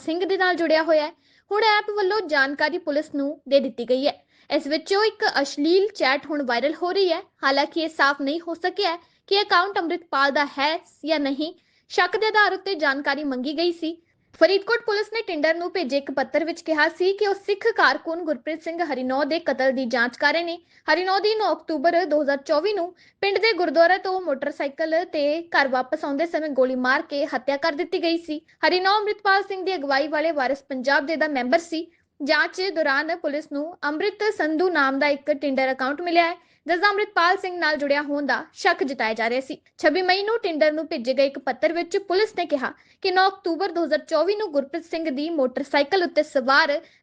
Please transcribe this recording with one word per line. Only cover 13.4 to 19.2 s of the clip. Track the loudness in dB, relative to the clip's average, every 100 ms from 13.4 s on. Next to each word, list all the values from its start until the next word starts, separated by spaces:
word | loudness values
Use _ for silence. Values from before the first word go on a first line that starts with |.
| -4 -2
ਗਈ | -2
ਸੀ। | -2 -6 -8 _ _ _ 2
ਫਰੀਦਕੋਟ | 4 4 0 -2 0
ਪੁਲਿਸ | -2 -2
ਨੇ | -6 -4
Tinder | -2 0 0
ਨੂੰ | -4
ਭੇਜੇ | -4 -2 -2
ਇੱਕ | -2
ਪੱਤਰ | -4 -2 -2
ਵਿੱਚ | -2 -6
ਕਿਹਾ | -4 0 0
ਸੀ | 2 -2
ਕਿ | 0 0
ਉਹ |
ਸਿੱਖ | -2 -2 -2 0 2
ਕਾਰਕੁਨ | 2 2 -4 -6
ਗੁਰਪ੍ਰੀਤ | -4 -4 -4 -8
ਸਿੰਘ | -8 -6
ਹਰੀਨੌ | -4 -4 -2 -2